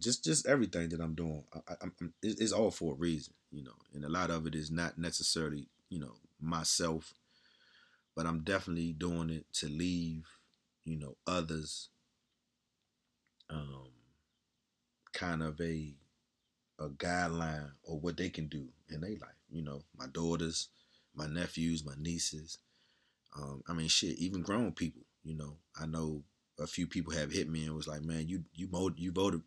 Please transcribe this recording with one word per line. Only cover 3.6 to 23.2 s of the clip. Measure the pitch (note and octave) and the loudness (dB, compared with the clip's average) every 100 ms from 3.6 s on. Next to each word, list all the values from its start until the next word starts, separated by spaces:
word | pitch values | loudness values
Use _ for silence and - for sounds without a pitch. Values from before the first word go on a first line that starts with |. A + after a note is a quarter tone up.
know, | C2 - - | -12 -16 -14
and | C#2+ | -6
a | D2 | 0
lot | F2 E2+ | 2 2
of | E2 D#2+ | 2 0
it | |
is | D#2 D2+ | -2 0
not | E2 E2 E2 | 0 0 0
necessarily, | E2 - D#2+ E2+ D#2 D2 C#2 _ - | -2 2 2 2 2 -2 -8 _ -10
you | F2 | -6
know, | C2 A1+ - - | -8 -12 -20 -6
myself, | D#2 E2+ D#2 - E2+ D#2+ - - _ _ _ _ _ - - _ _ D#2+ | 0 2 4 4 4 2 -4 -16 _ _ _ _ _ -20 -20 _ _ -2
but | E2 | 2
I'm | E2 | 2
definitely | D#2 F#2+ F#2+ E2+ E2+ | 2 2 2 0 0
doing | D#2 F2 E2+ E2 | 0 0 2 0
it | D#2+ - | -2 -4
to | - D#2 | -4 -2
leave, | D2+ F2+ F2 E2 D#2+ D#2+ - _ _ _ _ | 0 2 2 0 -4 -8 -18 _ _ _ _
you | D#2+ D#2 | -6 -4
know, | C#2 - - | -6 -6 2
others, | F2+ D#2+ D#2+ D2+ - - _ _ _ _ _ _ _ _ _ _ _ _ _ _ _ - | 2 2 0 -4 -8 -10 _ _ _ _ _ _ _ _ _ _ _ _ _ _ _ -8
um, | D#2 C#2+ C2+ C2 A#1+ _ _ _ _ _ _ _ _ _ _ - | -6 -6 -10 -16 -20 _ _ _ _ _ _ _ _ _ _ -10
kind | - F2 E2 | -4 0 2
of | D#2+ D2+ | 0 0
a, | E2+ D#2+ D2+ C#2 _ _ _ _ _ _ _ - | -2 -2 -4 -10 _ _ _ _ _ _ _ -8
a | D2+ | -6
guideline | C#2+ F2 F2 F2 E2 D#2+ D2+ C#2+ C#2 | -2 0 2 2 2 0 -2 -6 -12
or | - D#2+ | -8 -4
what | E2+ E2 | -2 0
they | F2 | -2
can | - D2+ | -2 -4
do | D2 C2 - - | -4 -8 -12 -10
in | D#2 | -6
their | F#2 | -4
life. | G#2 - - - | -6 -10 -18 -10
You | E2 | -6
know, | D2+ C#2 - - | -6 -6 -10 -14
my | B2+ | -8
daughters, | E2 E2 E2 E2 E2 - _ _ _ _ | 0 2 2 0 -2 -4 _ _ _ _
my | C#2+ D2+ | -6 -2
nephews, | D#2+ E2+ E2 E2 E2 | -2 -2 0 2 0
my | D2 C#2 | -2 -4
nieces. | D#2+ E2+ - D#2 D#2 - _ _ _ _ _ _ | -2 0 -2 -4 -8 -14 _ _ _ _ _ _